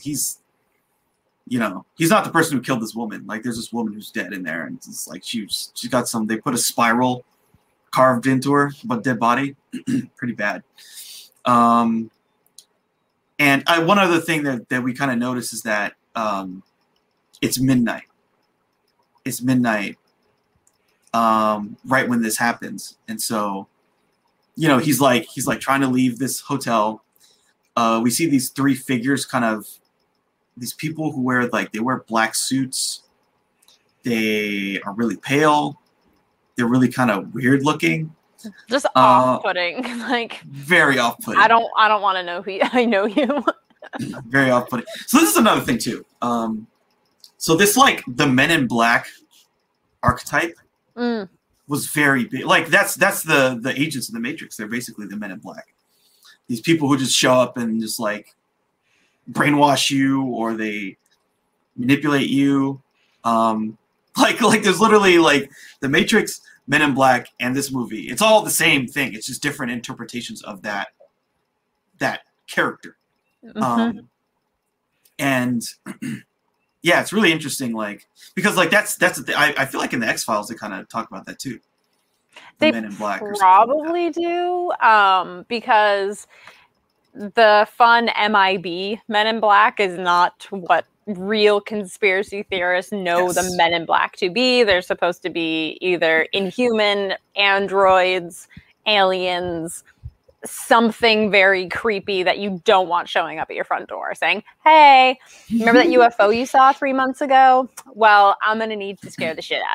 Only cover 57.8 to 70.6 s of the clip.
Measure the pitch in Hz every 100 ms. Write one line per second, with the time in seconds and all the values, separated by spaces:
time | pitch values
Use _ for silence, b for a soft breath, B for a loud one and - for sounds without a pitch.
57.8 | 110 - 107 104 - _ _ _ _ _
58.8 | _ _ _ _ - - 143 147 143 135
59.8 | - 139 135 135 135 117 113 110 110 104
60.8 | 98 85 _ _ _ _ _ _ _ -
61.8 | 123 139 151 143 - 135 139 139 135 135
62.8 | _ _ _ _ 117 113 113 107 107 107
63.8 | _ _ _ - 247 180 214 214 202 180
64.8 | 220 208 196 170 160 143 139 B B B
65.8 | 135 156 196 214 - - b b - 147
66.8 | 151 131 135 123 113 - 123 135 139 131
67.8 | 107 107 - 123 214 214 - - 165 143
68.8 | 123 143 131 107 - 123 147 143 123 120
69.8 | 117 123 113 120 117 110 - 98